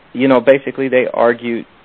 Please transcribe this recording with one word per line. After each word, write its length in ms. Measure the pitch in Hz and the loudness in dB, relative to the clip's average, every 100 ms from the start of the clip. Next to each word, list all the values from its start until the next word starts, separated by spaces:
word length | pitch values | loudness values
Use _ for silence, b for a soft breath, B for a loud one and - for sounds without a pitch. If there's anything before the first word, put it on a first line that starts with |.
| - | -14
you 160 | 120 135 | -4 0
know, 140 | 123 | 2
basically 480 | 123 139 - 135 135 | 2 2 -2 -6 -2
they 160 | 127 120 | 0 0
argued, 520 | - 117 120 120 117 - _ | 0 0 0 -6 -8 -10 _